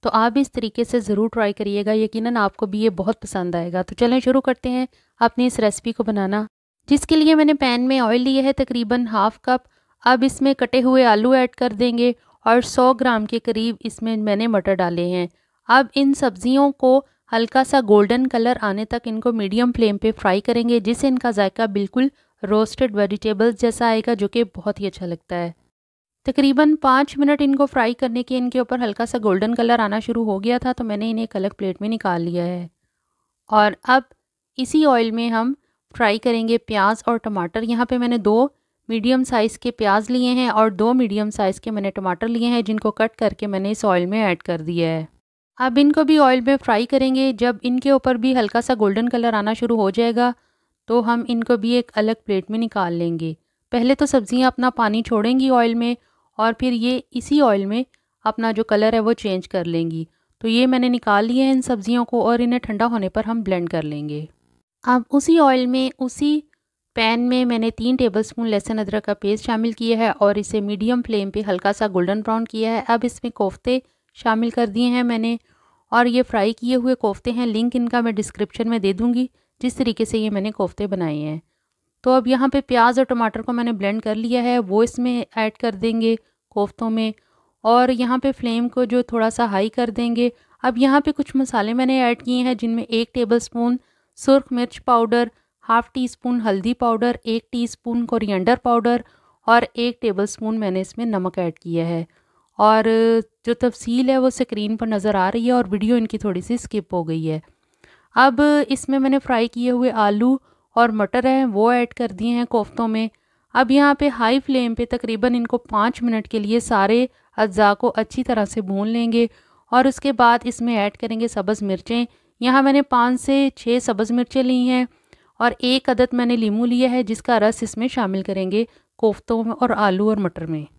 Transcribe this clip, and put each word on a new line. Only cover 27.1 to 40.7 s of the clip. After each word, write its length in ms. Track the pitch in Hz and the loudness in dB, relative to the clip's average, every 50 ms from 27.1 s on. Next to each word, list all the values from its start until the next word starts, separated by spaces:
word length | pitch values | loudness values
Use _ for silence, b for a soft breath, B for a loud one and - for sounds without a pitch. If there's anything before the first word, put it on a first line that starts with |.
| - 277 | 0 0
मिनट 240 | 285 277 294 277 | 2 2 2 2
इनको 240 | 294 277 277 269 285 277 | 2 0 2 2 0 0
फ्राई 260 | - 262 226 226 240 | 0 0 0 0 -2
करने 280 | - - 247 226 247 247 | -2 -4 -4 -2 -4 -4
के 140 | - 254 254 | -4 -4 -4
इनके 220 | 247 247 240 254 | -4 -2 -2 -2
ऊपर 200 | 247 226 254 247 | -2 -2 -2 -4
हल्का 260 | 240 220 202 - 233 | -2 -4 -2 -4 -6
सा 120 | 233 - 247 | -4 -4 -2
गोल्डन 340 | 214 214 185 190 208 214 240 | 0 0 2 2 0 0 0
कलर 280 | 233 233 233 240 233 | 0 2 2 2 2
आना 180 | 220 202 202 220 | 2 0 -2 -4
शुरू 220 | 220 - 233 233 233 | -4 -2 -2 -2 -2
हो 140 | 214 202 196 | -2 -2 -2
गया 180 | 196 233 240 247 | -2 -2 -2 -2
था, 140 | - 254 254 | -2 -4 -4
तो 100 | - 247 | -4 -6
मैंने 260 | 220 208 202 214 226 | -6 -4 -4 -4 -4
इन्हें 140 | 226 220 226 | -4 -4 -6
एक 120 | 220 - | -6 -6
अलग 180 | 202 190 202 - | -4 -4 -4 -6
प्लेट 280 | - 202 190 180 - | -4 -6 -6 -6 -4
में 60 | 202 214 | -6 -6
निकाल 320 | 226 220 - 196 175 170 | -6 -4 -2 -2 -2 -2
लिया 220 | 170 175 170 175 175 | -2 -4 -4 -4 -4
है। 260 | 175 180 175 175 165 _ _ _ _ _ _ _ _ _ _ _ _ _ _ _ _ | -4 -6 -8 -10 -12 _ _ _ _ _ _ _ _ _ _ _ _ _ _ _ _
और 280 | 214 214 208 208 - _ _ - | 2 4 4 4 0 _ _ 2
अब 160 | 254 262 247 _ _ _ _ _ _ _ _ _ _ - | 2 2 2 _ _ _ _ _ _ _ _ _ _ -8
इसी 260 | 254 - - 311 311 | -8 0 2 2 4
ऑयल 260 | 294 254 233 226 226 | 4 4 4 2 0
में 180 | 220 226 233 233 | -2 -4 -4 -2
हम 260 | 226 226 226 254 277 _ _ _ _ _ _ _ _ | -2 -2 -2 -2 -4 _ _ _ _ _ _ _ _
फ्राई 220 | - 240 208 208 214 | 0 0 2 2 0
करेंगे 380 | - 247 233 226 226 226 233 233 | 0 -2 0 0 0 0 0 -2
प्याज 440 | _ - 220 208 190 202 226 220 - - | _ -2 -2 0 2 2 0 0 -2 -2
और 100 | 233 226 | -2 -2
टमाटर। 440 | - 226 214 196 170 175 _ 220 226 | -2 -4 -4 -4 -6 -4 _ -6 -4
यहाँ 200 | 226 240 226 247 | -2 -2 -2 -2
पे 120 | 233 254 247 | -2 -2 -2
मैंने 200 | 240 240 240 233 | 0 0 -2 0
दो 340 | 190 208 214 226 262 285 _ _ _ _ _ _ _ - | 2 2 4 4 2 0 _ _ _ _ _ _ _ -6
मीडियम 340 | 226 226 202 247 262 254 254 | -6 -2 0 2 2 2 0
साइज़ 320 | - 262 233 214 226 220 - | 0 0 0 0 0 -2 -4
के 120 | - 247 240 | -8 -8 -4
प्याज 380 | - 220 202 196 214 214 208 | -2 0 2 2 0 0 0
लिए 180 | 247 254 247 247 | -2 0 0 0
हैं 180 | 247 247 254 240 | 0 0 0 0
और 180 | 208 214 220 220 | 2 2 2 2